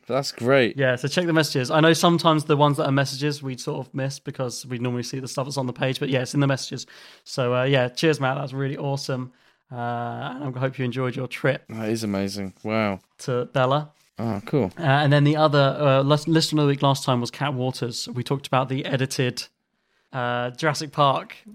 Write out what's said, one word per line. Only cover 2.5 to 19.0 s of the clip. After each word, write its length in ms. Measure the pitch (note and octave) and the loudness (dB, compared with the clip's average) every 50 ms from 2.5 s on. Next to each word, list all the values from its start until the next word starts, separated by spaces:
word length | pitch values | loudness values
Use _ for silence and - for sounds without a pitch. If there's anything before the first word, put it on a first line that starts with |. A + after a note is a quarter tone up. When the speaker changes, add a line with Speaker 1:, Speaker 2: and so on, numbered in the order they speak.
| D3+ | 4
Speaker 2:
ones 200 | C#3+ D3 D3 C#3+ | 4 4 4 4
that 80 | C#3+ D3+ | 2 0
are 60 | C#3+ | 2
messages 500 | C3+ C#3 C#3 C3 C3+ C3 C#3+ D3 C#3+ C#3+ | 2 2 0 0 -2 -4 -4 -4 -4 -4
we 160 | C#3 C3+ B2+ | -8 -10 -10
sort 300 | B2 - D3+ D3 D3 B2+ | -8 -8 -8 -6 -8 -8
of 40 | - - | -8 -6
miss 240 | C3+ C3 C#3 C#3 - | -6 -6 -6 -6 -8
because 440 | _ D3 C3+ - C3 A#2+ A#2 - - | _ -12 -8 -6 -6 -6 -6 -10 -10
we 120 | B2+ B2+ A#2+ | -8 -6 -4
normally 240 | B2 B2 B2 A#2+ A#2+ | -4 -2 -2 -4 -6
see 160 | - - C3+ | -6 -8 -8
the 100 | C3 B2 | -8 -6
stuff 160 | - C#3+ C3 | -6 -6 -6
that's 100 | C#3+ C3+ | -4 -4
on 80 | C#3 C3 | -4 -4
the 80 | B2 A#2+ | -6 -4
page. 260 | - C#3+ C3 C3 - | -2 -2 -2 -2 -2
But 100 | D3 B2+ | -2 -2
yeah, 120 | C3+ B2+ B2+ | 0 -2 -2
it's 100 | - - | 0 0
in 60 | D3 | 2
the 40 | C#3+ | 2
messages. 380 | C#3 C3+ B2+ - - C#3 B2 - - - - - - - _ _ | 2 2 -2 -4 -8 -10 -12 -12 -14 -18 -20 -20 -20 -20 _ _
So, 320 | - - - B2+ B2 B2 | -8 -4 -2 0 0 0
uh, 80 | B2 B2+ | 0 2
yeah, 240 | C#3 C#3 C3 B2 | 2 2 2 2
cheers, 320 | B2 B2 - - D#3+ D3+ C#3 | 0 -2 0 2 2 2 2
Matt. 180 | C#3 B2+ C3+ | 0 -2 0
That's 160 | C#3+ C#3+ B2+ B2+ | -2 -6 -6 -6
really 240 | C3+ C#3 C3+ C#3 | -4 -4 -4 -4
awesome. 540 | - C#3+ C#3 C#3 C3+ - - C3+ B2 B2+ B2+ _ _ _ _ _ _ _ _ B2+ | -4 -4 -4 -4 -4 -4 -4 -4 -4 -6 -8 _ _ _ _ _ _ _ _ -10
Uh, 640 | A#2+ A#2+ A#2+ A#2+ A#2+ A#2+ A#2 A#2 A#2 A#2 - B3 C4 | -8 -6 -4 -4 -4 -6 -6 -8 -8 -8 -10 -8 -8
and 140 | - C3+ B2 | -8 -8 -4
I 40 | B2+ | -2
hope 180 | C3 C3 A#2+ - | -4 -4 -2 -2
you 60 | B2+ | -4
enjoyed 300 | B2 A#2+ C3 C3 B2+ A#2+ | -2 -2 -2 -2 -2 -2
your 120 | B2+ B2+ | -4 -8
trip 380 | B2 - - - C3+ B2+ - - - | -8 -8 -2 0 0 0 0 -6 -12
Speaker 1:
That 200 | A2 A2 A2+ G#2+ | -8 -6 -2 -2
is 140 | A2+ A2+ A2 | -2 0 0
amazing. 500 | G#2 G2+ G2 G2 G2 G2 G2+ G2 F#2 F#2+ _ - | -2 0 0 -2 -2 -4 -6 -8 -10 -10 _ -6
Wow. 360 | G#2+ A2 A2 A2 G#2 G2 F#2+ - _ _ _ | -2 0 0 0 0 -2 -4 -8 _ _ _
Speaker 2:
to 260 | - - B2+ B2 B2 | -6 -4 -4 -4 -4
Bella. 460 | - - C#3 B2+ B2+ C3+ D3 D3+ D3+ _ _ _ _ _ | -2 0 0 2 2 2 0 -2 -6 _ _ _ _ _
Speaker 1:
Oh, 240 | - A2+ A#2 G2+ G2 - | -6 -4 -4 -4 -4 -4
cool. 260 | - - C#3+ G#2+ F2+ - - | 0 0 0 0 0 -2 -2
Speaker 2:
Uh, 40 | E3+ | 2
and 280 | C#3 C3+ D3 D3+ C#3 | 2 2 4 4 4
then 140 | D3 D3 C#3+ | 4 6 6
the 100 | C#3+ D#3 | 4 4
other, 400 | D3+ D#3 D#3 C#3 C#3+ C#3 C3+ B2 | 4 4 4 6 6 4 4 2
uh, 240 | - D3 C#3 C3+ C3+ | 2 2 4 4 4
lis-, 260 | C3+ C#3 D3+ D3 - E3 | 4 4 2 2 2 2
listener 320 | D#3+ D#3+ D#3 - D3+ D3+ | 2 2 2 2 2 2
of 60 | D3 | 4
the 40 | C#3+ | 4
week 100 | C#3 C#3 | 2 4
last 220 | C#3+ C#3 C3+ C3 - | 2 2 2 2 0
time 160 | - B2+ A#2+ | 0 0 0
was 100 | A#2+ A#2 | -2 -4
Kat 220 | - - C#3 C#3+ C#3 | -6 -6 -4 -4 -2
Waters. 540 | B2 B2+ B2+ B2 - B2+ B2 A#2 - - | -2 -2 -4 -4 -4 -6 -6 -6 -8 -10
We 160 | B3 A#3+ B2 A#2+ | -6 -6 -6 -4
talked 240 | - C#3+ C3+ C#3 | -4 -4 -4 -2
about 220 | - - B2+ C3+ B2 | 0 0 0 0 0
the 160 | C3 C3+ D#3+ | -4 -4 -4
edited, 580 | F3+ - B2+ | -2 -2 -2